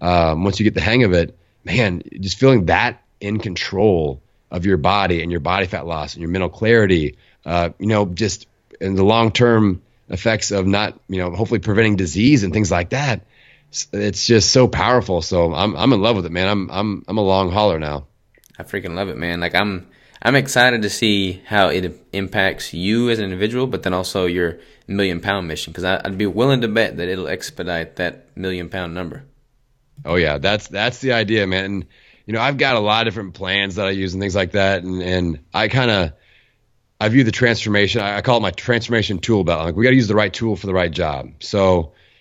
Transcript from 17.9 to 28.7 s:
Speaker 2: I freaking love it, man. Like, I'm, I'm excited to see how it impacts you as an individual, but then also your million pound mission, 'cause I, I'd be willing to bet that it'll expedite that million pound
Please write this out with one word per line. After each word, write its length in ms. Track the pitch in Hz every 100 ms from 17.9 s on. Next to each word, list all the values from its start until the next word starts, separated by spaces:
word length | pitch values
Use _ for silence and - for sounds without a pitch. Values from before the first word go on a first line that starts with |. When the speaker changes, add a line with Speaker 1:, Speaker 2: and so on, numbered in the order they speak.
| 73 67 _ _ _ _ -
Speaker 2:
I 60 |
freaking 320 | 90 101 92
love 140 | 85 98
it, 80 | 58
man. 220 | 85 87
Like, 140 | 87
I'm, 340 | 87 104 92 - _ _ -
I'm 140 | 113
excited 460 | 135 139 123 123 120
to 80 | 104
see 520 | - 113 101 95 90
how 220 | - 104 92
it 320 | 87 90 - _
impacts 600 | 98 95 110 95 73 -
you 360 | 82 92 113 120
as 100 | 113
an 60 |
individual, 420 | 98 92 110 123 127
but 160 | 98
then 100 | 95
also 320 | 92 92 98
your 340 | 90 87 85 - - _ -
million 320 | 98 98 85
pound 280 | 101 98 87
mission, 260 | 76 -
'cause 100 | 80
I, 180 | 90 95
I'd 140 | - 95
be 80 |
willing 360 | 104 90 135 127
to 60 | 113
bet 300 | 110 104 73
that 120 | 87
it'll 180 | 92 78
expedite 720 | 90 - - 90 85 80 -
that 280 | 87 - _
million 340 | - 92 90
pound 260 | 85